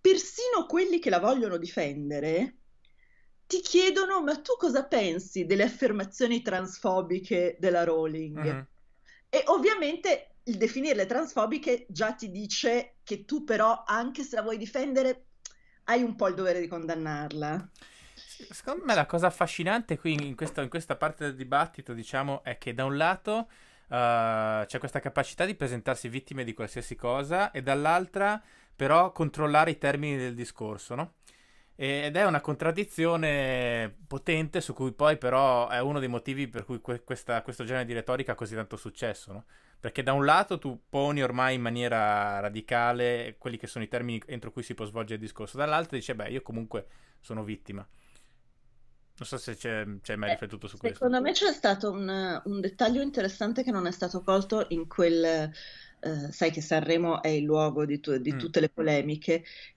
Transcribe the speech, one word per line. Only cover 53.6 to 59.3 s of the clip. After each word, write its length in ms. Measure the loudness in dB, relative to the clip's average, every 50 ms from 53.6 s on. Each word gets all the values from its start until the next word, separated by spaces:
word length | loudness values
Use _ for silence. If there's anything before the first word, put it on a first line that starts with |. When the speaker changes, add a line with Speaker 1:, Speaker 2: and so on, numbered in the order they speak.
Speaker 1:
che 80 | -2 0
non 160 | 0 0 0
è 40 | -2
stato 320 | -2 -2 -4 -4 -4 -4
colto 440 | 2 2 2 2 2 2 0 -2 0 -2
in 180 | -2 -4 -4 -4
quel, 360 | 2 4 4 6 6 4 4
eh, 1080 | 4 2 2 0 -2 -6 -10 -16 -16 -18 -18 -20 -20 -16 -8 -6 -4 -4 -4 -6 -6
sai 180 | -2 0 0 0
che 100 | 0 -2
Sanremo 600 | -2 0 0 2 4 2 2 2 4 2 0 0
è 60 | 0 0
il 160 | 2 2 4
luogo 400 | 4 4 4 4 2 2 0 0
di 160 | 0 -2 -4
tu-, 180 | -2 -2 -2 0
di 160 | 0 -2 -2
Speaker 2:
Mm. 20 |
Speaker 1:
tutte 240 | -2 -4 0 2 4
le 100 | 2 2
polemiche, 760 | 2 0 0 2 2 2 2 0 -4 -4 0 0